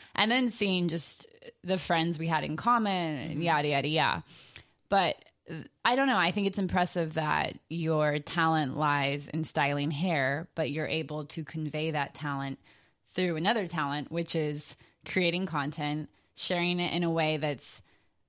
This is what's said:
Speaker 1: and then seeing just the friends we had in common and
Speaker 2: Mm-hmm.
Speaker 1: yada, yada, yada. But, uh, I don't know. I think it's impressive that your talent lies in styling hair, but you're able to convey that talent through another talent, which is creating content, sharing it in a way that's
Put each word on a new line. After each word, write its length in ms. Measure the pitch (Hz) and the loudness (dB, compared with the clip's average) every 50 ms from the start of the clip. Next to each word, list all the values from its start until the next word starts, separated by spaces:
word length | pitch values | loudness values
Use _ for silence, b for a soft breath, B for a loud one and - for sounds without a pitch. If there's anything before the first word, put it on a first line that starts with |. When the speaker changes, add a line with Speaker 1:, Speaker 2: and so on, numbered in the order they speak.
| B B B | B B B
Speaker 1:
and 160 | - 208 220 | 0 2 2
then 180 | 240 262 254 240 | 4 2 2 2
seeing 360 | 208 - 208 196 185 180 175 | 2 2 2 2 2 2 2
just 400 | 170 156 170 - - - - - - - - - - - _ - | 0 0 -2 -2 -4 -4 -6 -8 -14 -20 -20 -20 -20 -20 _ -4
the 120 | 175 190 185 | -2 -2 -2
friends 420 | - - 175 160 160 170 170 151 | 0 2 2 4 4 2 0 -2
we 80 | 165 165 | 0 0
had 160 | 165 156 151 | 0 0 0
in 120 | - 151 | -2 -4
common 600 | 160 - 233 247 233 214 202 190 180 170 160 151 131 | 0 2 4 4 4 4 2 0 0 0 -2 -2 -4
and 120 | - - | -4 -6
Speaker 2:
Mm-hmm. 100 | - 143 | -4 -2
Speaker 1:
yada, 260 | 170 170 160 147 147 147 | 2 2 2 2 2 2
yada, 200 | 143 139 139 151 | 0 0 0 2
yada. 360 | 156 156 143 117 - 85 B B B B B B B B B B B B _ - | 2 2 4 2 2 -2 B B B B B B B B B B B B _ 0
But, 280 | 202 196 180 160 - - - - _ _ _ - | 2 2 2 2 0 -4 -8 -18 _ _ _ -12
uh, 40 | 165 160 - - - _ - | -12 -12 -12 -14 -8 _ 0
I 120 | 220 247 | 2 4
don't 100 | 262 269 269 | 4 4 4
know. 100 | 240 190 | 4 4
I 120 | 170 175 | 4 2
think 160 | 185 208 202 | 2 2 0
it's 120 | 196 185 208 | 0 0 0
impressive 560 | 190 180 185 185 180 180 - 180 165 156 156 | 0 2 2 2 2 2 0 0 -2 0 -2
that 440 | 160 151 151 151 151 151 - - - - - | -2 0 2 2 2 0 -2 -4 -10 -10 -8
your 520 | 160 170 160 160 160 151 151 151 147 151 | -4 -2 0 2 2 4 2 2 2 0
talent 560 | 147 - - 175 165 165 160 156 151 131 - | -4 -2 0 2 4 4 4 2 2 0 0
lies 500 | - 151 147 143 143 139 139 143 143 143 | 0 2 2 2 2 2 0 0 -2 -4
in 160 | - - 165 | -4 -4 -4
styling 480 | 156 - - 160 143 143 143 143 143 147 | -2 -2 0 2 2 2 2 0 0 -2
hair, 580 | 147 139 175 190 170 143 131 131 139 151 170 - _ | -2 -2 0 0 2 2 2 0 0 -2 -4 -6 _
but 160 | - 156 123 | -4 -4 -2
you're 160 | 143 156 156 | -2 -4 -4
able 380 | 82 160 160 151 135 151 151 151 | -2 -2 -4 -4 -4 -6 -8 -8
to 160 | 147 - 170 | -8 -8 -10
convey 480 | 156 - - 165 156 151 151 151 156 160 | -8 -8 -6 -6 -6 -4 -4 -4 -4 -2
that 220 | 147 147 139 - - | -2 -2 -4 -4 -6
talent 460 | - 156 147 143 139 139 139 135 b b b b b b b b b b - - | -8 -6 -4 -4 -2 -4 -4 -6 b b b b b b b b b b -8 -4
through 200 | - 185 180 165 | -2 -2 0 0
another 300 | 156 165 196 240 226 190 | 0 0 0 2 0 -2
talent, 460 | 165 170 165 147 143 143 147 139 - | -2 -2 -2 -2 -2 -2 -4 -6 -4
which 240 | 156 170 165 - - | -4 -4 -2 -2 -2
is 400 | 165 156 147 151 147 - - - b b b b b _ | 0 0 -2 -2 -2 -2 -4 -4 b b b b b _
creating 420 | - - 185 180 170 170 180 190 | -4 0 2 2 2 2 0 -2
content, 640 | 170 160 147 135 147 147 - 147 147 147 156 151 b b b b b b | -2 -2 -2 -2 -2 -4 -4 -4 -4 -4 -4 -6 b b b b b b
sharing 460 | - - - 185 175 175 175 180 175 | -4 -2 0 0 0 2 0 0 0
it 120 | 175 - - | 0 0 0
in 100 | 175 175 | 0 0
a 60 | 170 | 2
way 260 | 165 165 156 156 156 | 2 2 2 2 0
that's 460 | 147 151 151 143 - - - - - b b b b b b b b b | 0 0 -2 -2 0 0 -2 -2 -2 b b b b b b b b b